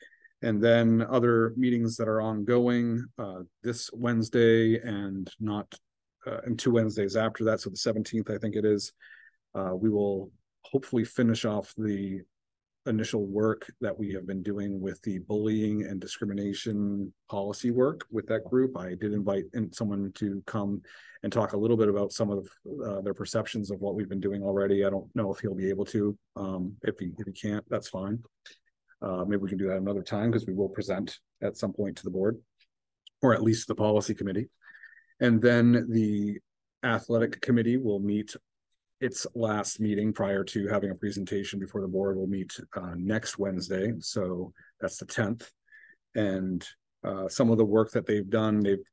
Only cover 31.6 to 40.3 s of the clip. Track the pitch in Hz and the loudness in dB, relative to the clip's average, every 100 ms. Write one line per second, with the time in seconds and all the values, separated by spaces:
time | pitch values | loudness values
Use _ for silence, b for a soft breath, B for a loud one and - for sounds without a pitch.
31.6 | 101 98 98 - 92 92 101 - _ _ | -4 -4 -6 -6 -6 0 0 -2 _ _
32.6 | _ _ _ _ - _ 131 98 110 110 | _ _ _ _ -20 _ 4 6 4 2
33.6 | - 110 107 104 110 107 98 95 131 _ | 0 0 4 4 2 -4 -4 -4 -6 _
34.6 | B B B B B - 123 113 120 120 | B B B B B 0 4 6 6 8
35.6 | 120 120 - 113 107 104 104 101 - _ | 8 6 4 2 2 2 -2 -6 -12 _
36.6 | _ _ 127 107 - 117 117 - - 117 | _ _ 0 0 2 2 2 0 2 4
37.6 | 113 127 117 98 101 104 104 - _ _ | 4 2 0 0 0 -2 -4 -12 _ _
38.6 | _ _ _ _ 127 - - 120 110 107 | _ _ _ _ -6 -4 -8 -2 0 0
39.6 | 98 - 107 104 107 - 98 | -2 -2 0 2 0 0 0